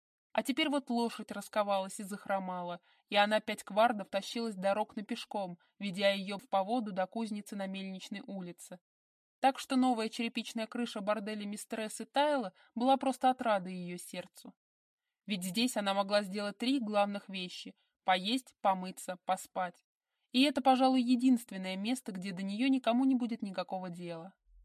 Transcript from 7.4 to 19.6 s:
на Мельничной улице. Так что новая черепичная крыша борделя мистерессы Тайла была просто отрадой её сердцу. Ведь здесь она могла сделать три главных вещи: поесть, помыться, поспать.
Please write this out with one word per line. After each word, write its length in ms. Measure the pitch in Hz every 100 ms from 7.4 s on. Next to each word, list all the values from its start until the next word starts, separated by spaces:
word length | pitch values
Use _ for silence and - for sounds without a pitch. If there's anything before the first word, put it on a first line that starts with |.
| 202 208
на 100 | 196
Мельничной 560 | 190 190 190 - 202 -
улице. 520 | 196 180 175 - 180 _ _ _ _ _ _
Так 180 | 262 269
что 180 | - 262
новая 340 | 254 233 220
черепичная 560 | - 233 233 226 226 220
крыша 340 | 233 233 220
борделя 460 | 202 214 208 214 202
мистерессы 580 | 208 - 220 214 -
Тайла 480 | 220 277 294 285 196 - _
была 240 | - 254 269
просто 320 | 269 254 262
отрадой 420 | 254 240 208 180
её 240 | 185 175 175
сердцу. 580 | - 185 175 - - - _ _ _ _ _ _ -
Ведь 160 | 202
здесь 360 | 185 175 247 226
она 160 | 202
могла 280 | 196 196 208
сделать 360 | 202 202 208 202
три 220 | 240 277
главных 500 | 214 208 202 202 -
вещи: 440 | 190 180 - 190 - _ _
поесть, 500 | - 185 190 262 - _
помыться, 560 | 208 190 185 - - 180
поспать. 580 | - 185 - -